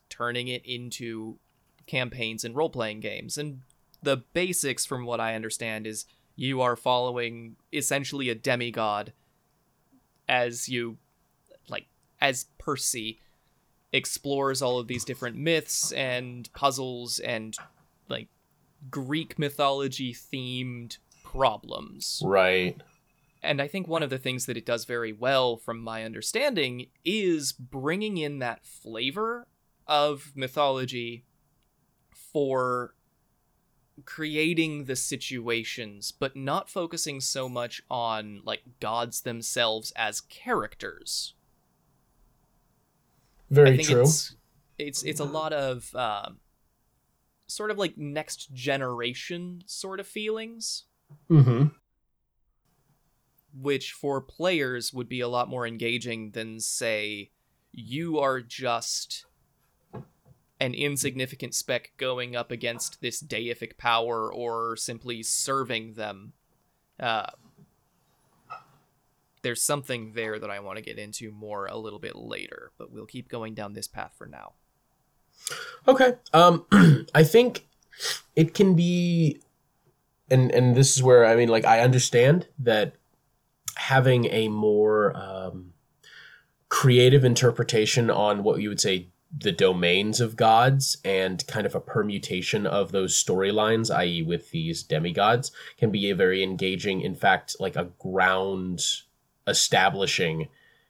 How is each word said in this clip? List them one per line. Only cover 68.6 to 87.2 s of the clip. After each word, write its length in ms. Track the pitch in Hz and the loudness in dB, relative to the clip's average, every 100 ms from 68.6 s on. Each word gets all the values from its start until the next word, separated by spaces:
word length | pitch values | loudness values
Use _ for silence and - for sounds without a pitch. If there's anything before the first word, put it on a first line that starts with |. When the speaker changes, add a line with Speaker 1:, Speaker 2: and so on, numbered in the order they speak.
| _ _ _ _ _ _ _ _ | _ _ _ _ _ _ _ _
Speaker 1:
there's 180 | 127 117 | -6 -2
something 520 | - 147 135 120 110 | -2 -2 -4 -8 -8
there 260 | 113 110 107 | -6 -6 -6
that 120 | 104 | -8
I 100 | 101 | -8
want 160 | 101 104 | -10 -12
to 60 | |
get 160 | - 110 | -12 -14
into 320 | 104 - 110 | -14 -14 -14
more 340 | 104 107 101 92 | -14 -10 -8 -8
a 100 | 110 | -8
little 220 | 110 101 | -12 -12
bit 160 | 104 | -14
later, 560 | 50 58 50 50 - - - | -14 -10 -10 -10 -14 -18 -20
but 140 | - | -18
we'll 140 | 107 110 | -18 -16
keep 220 | 127 123 | -16 -12
going 260 | 120 113 | -12 -10
down 180 | 107 101 | -10 -12
this 160 | 104 - | -12 -12
path 260 | - - - | -12 -14 -16
for 100 | - | -20
now. 260 | 62 50 _ _ _ _ _ _ _ _ _ - - - - - | -18 -20 _ _ _ _ _ _ _ _ _ -12 -12 -12 2 6
Speaker 2:
Okay. 260 | 262 254 247 - | 6 6 2 4
Um, 320 | 165 175 135 - | 8 8 8 6
<clears throat> 420 | 202 170 135 - | 8 10 8 4
I 120 | 151 | 6
think 420 | 156 226 247 - - _ _ - - - - - | 8 8 6 2 -12 _ _ -10 -8 -8 0 2
it 180 | 160 | 4
can 200 | - 196 | 6 6
be, 640 | 170 175 175 175 170 151 - _ _ _ _ _ _ _ _ - | 6 4 2 2 4 4 2 _ _ _ _ _ _ _ _ 4
and, 220 | 131 127 | 6 6
and 240 | - 127 123 | 6 6 6
this 200 | 135 135 | 6 6
is 60 | |
where, 240 | 127 123 113 | 10 10 10
I 80 | |
mean, 140 | 117 117 | 8 6
like, 160 | 113 | 6
I 160 | 110 113 | 6 8
understand 640 | 127 127 - 120 131 175 - - | 8 6 4 6 8 6 2 -2
that 340 | 120 107 101 - _ _ _ _ _ _ - | 2 4 2 -4 _ _ _ _ _ _ -14
having 520 | - - 131 127 123 117 | -8 2 4 6 4 4
a 200 | 113 110 | 2 0
more, 680 | 107 107 104 107 107 101 - | 2 4 4 4 4 2 0
um, 560 | 98 95 92 92 90 - _ _ - - - - _ _ - | -8 -10 -10 -12 -16 -20 _ _ -20 -20 -20 -20 _ _ -4
creative 560 | - 131 123 127 139 | 2 6 8 10 8